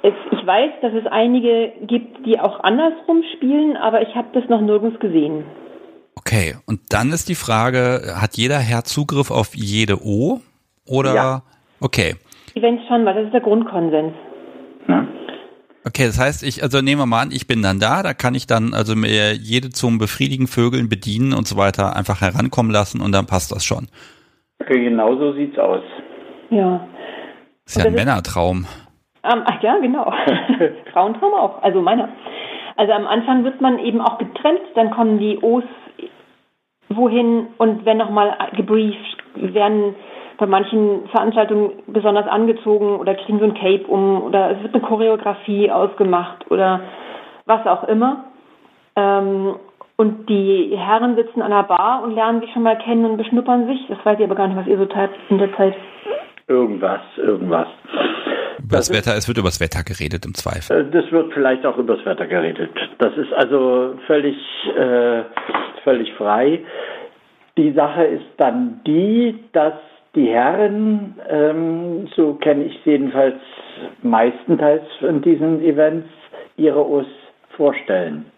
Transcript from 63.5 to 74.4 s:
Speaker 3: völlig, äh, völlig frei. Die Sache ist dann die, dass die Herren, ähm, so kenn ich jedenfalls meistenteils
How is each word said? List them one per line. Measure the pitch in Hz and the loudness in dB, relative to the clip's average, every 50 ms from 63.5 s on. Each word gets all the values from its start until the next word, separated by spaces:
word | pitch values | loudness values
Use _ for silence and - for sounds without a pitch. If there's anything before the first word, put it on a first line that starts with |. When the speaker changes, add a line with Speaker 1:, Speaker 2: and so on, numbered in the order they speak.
| 135 139 131 127 127 127 127 131 131 - - | 2 2 2 2 2 2 0 -2 -6 -10 -2
Speaker 3:
völlig, | - 160 147 143 147 139 139 - - - - - - - - | 0 0 2 2 0 -4 -4 -12 -16 -14 -10 -8 -6 -2 0
äh, | 139 127 123 120 120 120 120 117 113 - - - - - - - - - - - - | 0 2 2 2 2 2 0 -2 -4 -6 -10 -10 -10 -6 -6 -6 -6 -8 -12 -4 0
völlig | 139 131 120 113 104 - | 2 2 2 0 -4 -6
frei. | - 107 104 104 113 127 143 160 165 - - - - - - - - - - _ _ _ _ _ _ _ _ _ - | -4 -2 0 2 4 4 2 2 0 -4 -12 -12 -12 -12 -12 -14 -14 -16 -20 _ _ _ _ _ _ _ _ _ 2
Die | 156 151 139 | 2 4 4
Sache | 156 147 147 151 170 165 | 2 2 2 2 2 2
ist | 151 - - - - - - | 2 2 -2 -8 -12 -2 0
dann | 151 127 117 123 123 120 113 - - | 2 2 2 0 -2 -2 -4 -6 -2
die, | - 151 160 185 208 220 233 240 233 220 220 - - | 0 2 2 2 4 2 2 2 0 -2 -6 -14 -2
dass | _ 170 151 156 156 - - - - _ _ _ _ | _ 2 2 2 0 -4 -16 -20 -20 _ _ _ _
die | 160 139 117 | 2 2 4
Herren, | 113 117 123 139 170 196 214 208 202 208 214 214 214 208 202 190 - - - - | 4 4 2 2 2 2 2 0 2 0 0 0 0 0 -2 -6 -14 -16 -8 -4
ähm, | 156 151 147 151 156 160 165 165 165 165 170 175 170 165 202 156 - | 0 2 2 2 2 0 -2 -2 -4 -4 -4 -6 -6 -6 -8 -6 0
so | - 160 151 143 | 2 2 2 2
kenn | 143 - 156 143 143 143 | 0 0 0 0 0 -2
ich | - - - - | -4 -8 -4 0
jedenfalls | 156 151 139 139 131 127 135 139 131 127 - - - - - - - - - - - - - | 2 2 2 2 0 2 2 2 2 2 -4 -14 -20 -20 -20 -20 -20 -18 -16 -16 -16 -16 -4
meistenteils | - 123 113 110 117 123 120 - | -2 2 4 4 4 4 2 -2